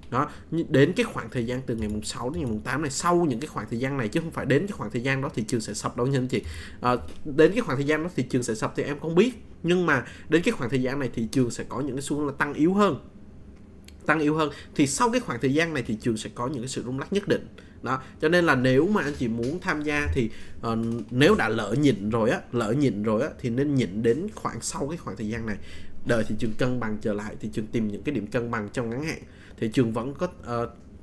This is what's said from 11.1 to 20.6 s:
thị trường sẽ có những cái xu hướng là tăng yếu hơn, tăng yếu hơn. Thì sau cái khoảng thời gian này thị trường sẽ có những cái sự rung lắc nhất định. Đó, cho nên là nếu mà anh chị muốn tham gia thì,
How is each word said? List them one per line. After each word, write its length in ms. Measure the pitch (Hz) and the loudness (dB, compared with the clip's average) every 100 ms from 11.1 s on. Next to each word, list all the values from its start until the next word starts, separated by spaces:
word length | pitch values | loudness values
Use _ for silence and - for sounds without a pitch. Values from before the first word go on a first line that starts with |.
thị 140 | 123 110 | -2 0
trường 180 | 139 120 | 2 2
sẽ 140 | 110 - | -2 -6
có 120 | 113 | -4
những 160 | 143 127 | -4 -4
cái 60 | |
xu 140 | 135 147 | -4 -2
hướng 100 | 143 | -2
là 60 | 131 | -2
tăng 160 | 147 | -2
yếu 200 | 135 160 | 2 4
hơn, 220 | 196 202 127 - - - - - - - - - - - | 6 4 2 -6 -18 -18 -16 -18 -18 -20 -18 -18 -6 0
tăng 140 | 156 | 2
yếu 140 | 147 | 4
hơn. 160 | 156 151 - - | 2 0 -2 -6
Thì 120 | - 135 | 2 2
sau 240 | - 240 | 4 2
cái 100 | 254 | 2
khoảng 200 | - 120 | -2 0
thời 140 | 139 | 2
gian 200 | 147 170 | 2 2
này 80 | 147 | 0
thị 140 | 113 107 | -2 -2
trường 160 | 127 110 | -2 -2
sẽ 140 | 107 | -4
có 120 | - 123 | -6 -4
những 160 | 139 | -4
cái 60 | 131 | -6
sự 140 | - | -6
rung 160 | 104 131 | -6 -6
lắc 140 | 151 | -2
nhất 160 | 196 175 | -2 2
định. 180 | - - - - - | 0 0 -16 -20 -10
Đó, 200 | 117 131 - - | -4 -4 -6 -2
cho 80 | 156 | 4
nên 160 | 175 | 6
là 100 | 170 | 6
nếu 340 | 127 127 131 180 | 6 6 6 6
mà 140 | 202 | 4
anh 100 | 143 143 | 0 -2
chị 100 | 120 | -2
muốn 320 | 117 123 175 | 0 -2 -2
tham 220 | 180 151 | -2 -2
gia 240 | 151 147 147 | 0 0 2
thì, 160 | 139 110 - - - | 0 0 -4 -10 -6